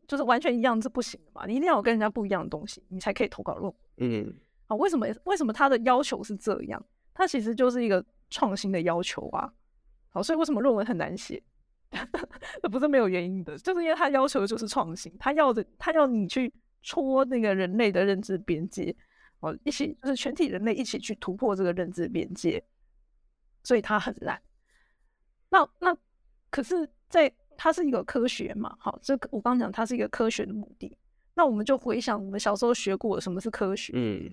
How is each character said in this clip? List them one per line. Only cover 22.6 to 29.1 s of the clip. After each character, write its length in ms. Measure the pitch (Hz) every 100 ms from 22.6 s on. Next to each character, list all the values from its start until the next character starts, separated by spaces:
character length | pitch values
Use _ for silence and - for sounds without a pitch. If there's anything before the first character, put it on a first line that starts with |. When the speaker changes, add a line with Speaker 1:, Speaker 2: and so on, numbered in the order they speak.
| - _ _ _ _ _ _ _ _ _
Speaker 1:
所 140 | - 240
以 40 |
他 180 | 202 214
很 140 | - -
难。 200 | - 139 _ _ _ _ _ _ _ _ _ _ -
那， 180 | 370 294 -
那 160 | 359 339 _ _ _ _ -
可 120 | -
是 280 | 233 349 302 _ _
在， 240 | 339 285 _ _ -
它 160 | 320
是 140 | 320 311
一 60 |
个 120 | 233
科 240 | 196 269 247
学 260 | - - 208
嘛， 200 | - -
好， 180 | - -
这 140 | -